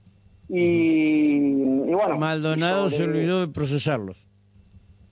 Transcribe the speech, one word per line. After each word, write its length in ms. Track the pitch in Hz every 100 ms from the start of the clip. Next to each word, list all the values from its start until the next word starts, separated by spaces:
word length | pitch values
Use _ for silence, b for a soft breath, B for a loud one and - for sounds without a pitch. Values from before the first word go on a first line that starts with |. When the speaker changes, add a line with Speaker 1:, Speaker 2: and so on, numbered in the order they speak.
| - _ - - -
Speaker 1:
Y, 880 | 180 175 170 165 160 156 156 151 143
y 580 | 143 139 135 135 135
bueno, 220 | 175 208 147
Speaker 2:
Maldonado 680 | 156 160 156 156 170 190 196
Speaker 1:
y 20 |
sobre 140 | 147
Speaker 2:
se 60 | 170
olvidó 300 | 160 165 185 175
de 60 |
procesarlos. 720 | 143 147 143 156 135 98 92 - - - - - - - - -